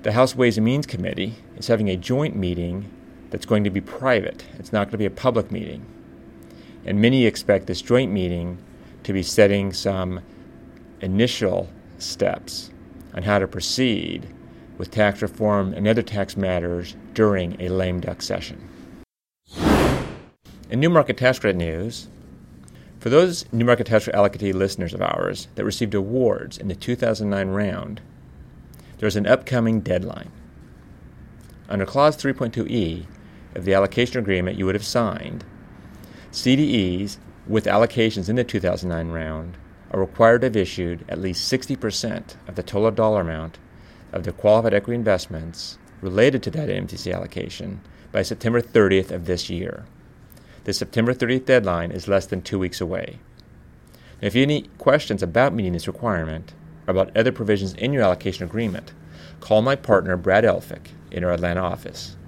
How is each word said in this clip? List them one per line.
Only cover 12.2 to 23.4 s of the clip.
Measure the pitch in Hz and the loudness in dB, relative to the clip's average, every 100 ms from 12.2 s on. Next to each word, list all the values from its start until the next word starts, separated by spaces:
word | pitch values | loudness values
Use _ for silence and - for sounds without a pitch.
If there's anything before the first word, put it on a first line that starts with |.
| 98 - - - - - - - - | -2 -2 -10 -14 -14 -20 -20 -20 -14
on | - | -6
how | 98 104 | 2 2
to | 95 | 2
proceed | - - - 127 98 82 82 - - - - - - | -4 -4 0 0 0 -4 -8 -12 -18 -20 -20 -20 -12
with | 101 | -6
tax | 107 104 101 | 2 2 2
reform | 104 - 107 104 95 | -6 0 2 2 0
and | 80 104 | 0 2
other | 117 | 2
tax | - 101 95 - | 0 -4 -4 -2
matters | 95 90 87 87 85 - - | -2 0 -2 -4 -6 -14 -10
during | - 107 95 87 - | 2 4 4 -2 -4
a | 90 | -2
lame | 92 92 90 | 0 0 -2
duck | 87 90 | -4 -8
session. | - 92 - - - - - - - _ _ _ _ - - 71 64 64 - - - _ - - - | -6 -6 -6 -14 -18 -20 -20 -20 -20 _ _ _ _ -2 4 4 4 0 -4 -14 -20 _ -20 -20 -6
In | 120 | 2
new | 160 | 4
market | 165 139 117 | 4 4 2
tax | 127 127 | 2 4
credit | 107 90 | 0 0
news, | 85 80 110 - - - - - - - - - - - | -2 -2 -6 -8 -16 -20 -20 -20 -20 -20 -20 -20 -20 -8
for | 113 | 4
those | 143 180 175 | 6 6 0